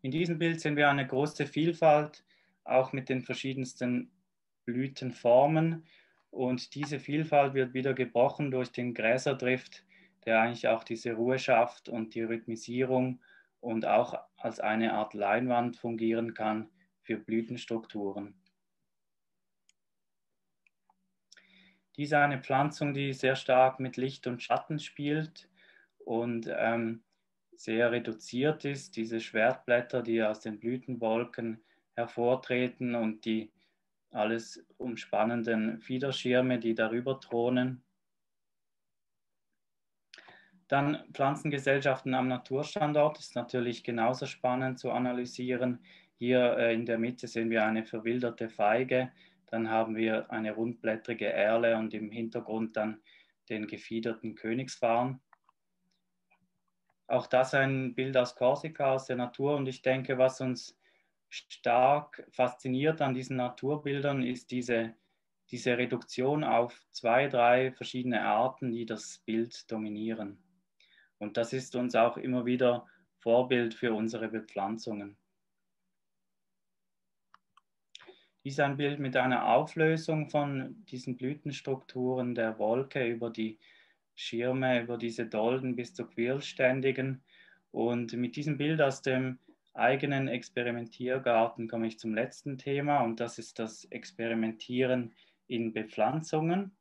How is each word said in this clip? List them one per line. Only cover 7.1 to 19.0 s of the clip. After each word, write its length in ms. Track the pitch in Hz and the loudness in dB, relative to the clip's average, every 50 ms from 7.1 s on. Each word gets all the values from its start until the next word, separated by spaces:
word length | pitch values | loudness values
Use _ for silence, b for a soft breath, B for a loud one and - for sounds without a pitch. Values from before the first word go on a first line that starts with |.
| 143 151 160 156 151 143 139 139 135 | -2 -2 0 4 4 4 4 4 4
wird 200 | 135 131 127 127 | 0 0 0 0
wieder 200 | 131 127 139 127 | -2 0 0 0
gebrochen 580 | 127 127 120 - 147 - - - - 151 139 | 0 -2 0 4 4 4 4 4 0 -2 -2
durch 200 | 127 127 127 - | 0 -2 -2 -2
den 220 | - - 123 123 117 | -4 -6 -4 -4 -4
Gräserdrift, 920 | - 107 110 120 127 - 151 135 131 123 123 131 131 - - - - _ b b b b b b b _ | 0 2 2 2 2 2 0 0 0 2 0 0 0 -2 -12 -20 -20 _ b b b b b b b _
der 160 | 113 113 113 | 2 4 4
eigentlich 260 | 113 120 120 113 - | 4 2 0 0 2
auch 160 | 113 113 110 - | 2 2 0 0
diese 300 | - 117 113 - 123 117 | -6 -8 -6 -4 -4 -2
Ruhe 260 | 110 117 123 131 131 | 0 2 2 2 0
schafft 500 | - - 127 113 120 120 - - _ - | 4 4 6 6 6 2 0 -12 _ -8
und 240 | 117 113 113 113 - | -6 -6 -6 -6 -4
die 60 | 117 | -6
Rhythmisierung 1000 | 117 110 117 117 - - 113 110 - - 120 123 131 127 131 127 127 127 127 b b b b b b b b _ | -4 -4 -4 -6 -6 -8 -8 -8 -8 -6 -2 -2 0 2 2 2 2 0 -2 b b b b b b b b _
und 260 | - 120 113 113 110 | -8 -4 -4 -2 0
auch 320 | - 104 110 123 - - - - _ _ | 4 4 4 4 2 -4 -10 -10 _ _
als 240 | _ - 117 110 - | _ -8 -8 -6 -2
eine 340 | - 107 107 113 113 113 - | -2 0 2 2 2 2 2
Art 200 | 104 110 - - | 0 -2 -4 -2
Leinwand 640 | 107 101 98 104 117 127 127 123 120 123 120 117 | -2 2 2 2 2 2 2 2 2 2 0 -4
fungieren 560 | - - 120 117 113 113 113 113 117 117 113 113 | -6 -6 -6 -4 0 0 0 2 0 -2 -4 -4
kann 360 | - 110 110 107 107 110 b b b b b b _ | -4 -2 -2 -2 -2 -4 b b b b b b _
für 160 | _ - 113 | _ -6 -6
Blütenstrukturen. 1160 | 107 - - 110 113 113 - 123 117 - - 117 113 113 - - 107 101 98 95 101 101 104 98 _ _ _ _ _ _ _ _ _ _ _ _ _ | -6 -4 -2 -2 -2 -2 -2 -8 -10 -6 -6 -6 -6 -6 -8 -8 -6 -6 -6 -6 -8 -10 -12 -16 _ _ _ _ _ _ _ _ _ _ _ _ _